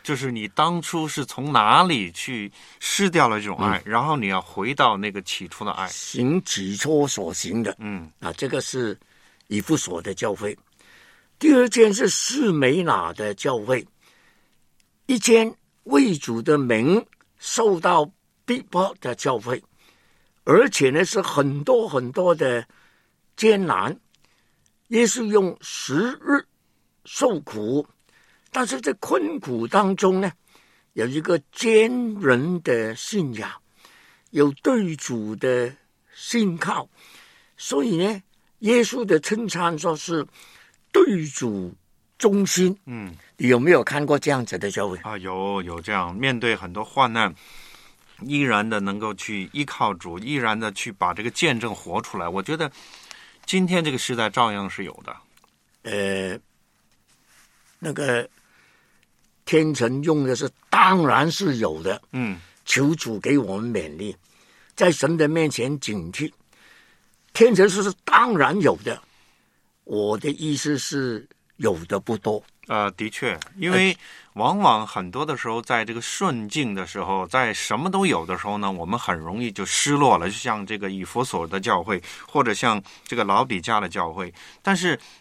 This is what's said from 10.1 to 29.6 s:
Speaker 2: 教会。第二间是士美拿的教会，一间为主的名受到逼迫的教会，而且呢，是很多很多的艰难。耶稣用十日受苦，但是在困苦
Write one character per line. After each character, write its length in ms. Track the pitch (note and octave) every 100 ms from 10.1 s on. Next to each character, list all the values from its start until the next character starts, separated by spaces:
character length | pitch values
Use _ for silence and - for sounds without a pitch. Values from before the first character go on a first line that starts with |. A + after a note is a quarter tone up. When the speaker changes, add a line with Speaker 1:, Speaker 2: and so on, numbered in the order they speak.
Speaker 2:
教 200 | F#2+ A#2
会。 220 | F#2+ G#2 - _ _ _ - - _ _ _
第 140 | D#4
二 160 | C4 B3
间 240 | A#3+ A3
是 160 | G3+ G3+
士 420 | - - C4+ A3+
美 320 | D#3 C3 E3
拿 300 | E3+ G2+ E2+
的 220 | E2+ G#2+
教 240 | G2+ D3 B2
会， 280 | G#2+ B2+ F#2 _ _ _ _ _ _ _ _ _ _ _
一 140 | - A#3+
间 360 | - A3+ A3+ - _ _
为 340 | - C#4 C4 D3+
主 240 | - A2+
的 160 | D3+ D3
名 480 | B2+ A2 C3 G#3 - _ _ _
受 400 | - - A3+ F3
到 320 | F3+ E3+ D3+ _ _ _ -
逼 160 | B3 -
迫 260 | F3 F#3+ -
的 140 | B2+
教 240 | A#2 C#3+ A#2+
会， 240 | A#2 B2 - _ _ _ _ _ _ _
而 260 | - E3 C4
且 180 | - C3+
呢， 160 | D3+
是 160 | F#3 -
很 420 | - - C#3 C#3+
多 240 | D3 B3 A3
很 240 | C#3 B2
多 220 | C3 F3+
的 320 | D#3+ C3+ A#2+ - _ _ _ _ _ _ -
艰 300 | A3 G3+ F3
难。 280 | F#2 G#2 - _ _ _ _ _ _ _ _ _
耶 160 | A#3
稣 200 | A#3 B3+ G#3+
用 280 | G#3 F#3 -
十 520 | - - - C#3+ A#3+ C#4
日 240 | C#4 C#4 - _ _ _ _ _
受 340 | - - B3 E3+
苦， 460 | - G#2+ G#2 C#3 - _ _ _ _ _ _
但 160 | C4 A#3+
是 140 | C4
在 120 | C4
困 440 | - - F4+ D#4 D4
苦 260 | C#3+ A#2+